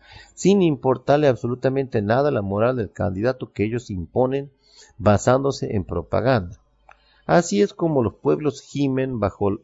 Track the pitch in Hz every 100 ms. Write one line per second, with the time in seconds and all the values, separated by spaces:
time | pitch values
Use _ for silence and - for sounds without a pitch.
0 | _ - - - 180 202 170 139 135 127
1 | - 143 147 117 120 123 135 135 135 117
2 | 101 120 147 131 98 101 113 131 98 -
3 | 95 95 110 131 117 - 101 117 110 98
4 | 82 117 127 135 139 _ _ _ - _
5 | 98 101 - 127 139 131 - 107 87 85
6 | 80 95 113 127 87 - _ _ _ _
7 | _ _ - 165 175 202 202 - 170 147
8 | 110 - 139 147 151 - - 139 139 131
9 | 131 123 101 - 101 101